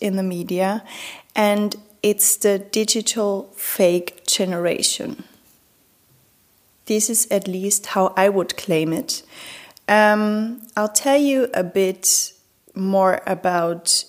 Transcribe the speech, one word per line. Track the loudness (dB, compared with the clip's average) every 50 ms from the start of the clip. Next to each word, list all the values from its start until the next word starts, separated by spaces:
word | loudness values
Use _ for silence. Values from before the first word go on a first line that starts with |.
in | -2 -2 -2
the | -2 -2
media, | -4 -4 -6 -6 -4 -2 0 0 0 -2 -4 -6 -12 -16 -16 -16 -16 -16 -18 -20 _ _
and | 2 2 2 2 2 0 -2 -4 -8 -14 _ _ _
it's | 0 0 2 2 2 0 0
the | 2 2 2 2 0
digital | -2 -4 -2 -2 -2 0 -2 -2 -2 -4 -4 -2 -2 -2 -2 -4 -6 -10 -14
fake | -10 -10 -6 0 2 4 4 4 2 -2 -6 -12 -8 _
generation. | -4 -2 0 -2 -2 -2 -2 -2 -2 0 0 -2 -2 -2 -4 -6 -8 -10 -12 -16 -20 _ _ _ _ _ _ _ _ _ _ _ _ _ _ _ _ _ _ _ _ _ _ _ _ _ _ _ _ _ _ _
This | -4 -2 0 0 0
is | 0 -2 0 0
at | 0 -2 -2
least | -2 -6 -4 -2 -2 -2 -2 -4
how | -2 0 2 2 2 4
I | 4 4
would | 4 4 2 -2 -2 -6
claim | -8 -4 -2 0 0 2 0
it. | -2 -2 -4 -6 -8 -8 -10 _ -20 -20 -18 -18 -18 -20 -20 -20 -20 -10 _
Um, | 2 4 6 6 6 4 4 2 0 0 -2 -2 -4 -6 -10 -14 -8 _
I'll | -4 -4 -2
tell | -2 -2 2 2 4
you | 4 4 4 2 2 0 0 -2
a | -4 -4
bit | -2 0 0 0 0 -2 -2 0 0 0 0 -2 -4 -10 _ _ _ _ _ _ _ _
more | -6 -4 0 2 4 4 4 2 2 -2
about | -4 -4 -2 -2 0 0 0 0 0 -2 -4 -2 -2 -2 -2 -2